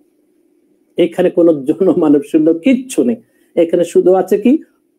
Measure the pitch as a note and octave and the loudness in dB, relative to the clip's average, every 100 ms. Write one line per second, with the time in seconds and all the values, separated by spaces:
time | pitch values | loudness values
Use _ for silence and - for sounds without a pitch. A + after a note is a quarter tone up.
0 | _ _ _ _ _ _ _ _ _ - | _ _ _ _ _ _ _ _ _ -4
1 | E3+ - F3+ - E3+ D3+ C3 D#3+ F#3 C#3 | -4 0 -2 2 0 0 -2 -2 0 0
2 | D#3 C#3+ - D#3 D#3 E3 C4 C4 - - | 2 0 0 0 0 0 0 -2 -2 -4
3 | A#2+ A2+ _ _ _ - E3 F3 E3+ F#3 | -4 -4 _ _ _ -2 0 0 0 0
4 | F3+ F#3+ F#3 G3+ A#3 D4+ - _ _ | 2 2 0 0 0 0 -4 _ _